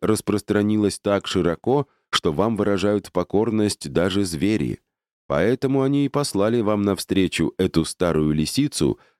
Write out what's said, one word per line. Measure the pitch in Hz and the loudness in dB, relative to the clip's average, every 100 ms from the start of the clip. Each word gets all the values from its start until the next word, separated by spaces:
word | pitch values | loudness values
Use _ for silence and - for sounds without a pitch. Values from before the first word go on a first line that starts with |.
распространилась | 110 107 - 101 - 104 104 107 101 - | 0 -2 0 -2 0 0 2 2 0 0
так | 101 101 - | 0 -2 0
широко, | 95 85 85 - 139 139 _ _ | 0 0 0 0 0 -2 _ _
что | - 90 | -4 -2
вам | 76 107 107 | 0 0 0
выражают | 101 98 101 104 - | 0 0 0 -2 -2
покорность | 90 87 101 113 110 104 - 73 | -4 -2 0 0 0 0 -2 -4
даже | 78 92 95 95 | 0 0 0 -2
звери. | 80 92 107 64 - _ _ _ _ - | -2 0 0 -2 -6 _ _ _ _ -4
Поэтому | 71 98 131 135 135 | 0 0 0 0 0
они | 135 143 | 2 2
и | 143 | 0
послали | 143 143 98 104 120 | -2 -2 0 0 2
вам | 107 104 | 0 2
навстречу | 101 95 - 95 90 - 82 - | 2 0 0 0 2 2 -2 0
эту | 92 82 80 | 0 0 -2
старую | - 87 78 76 | 0 0 2 2
лисицу, | 76 76 - 143 - 69 - _ | 2 0 0 -2 0 -2 -2 _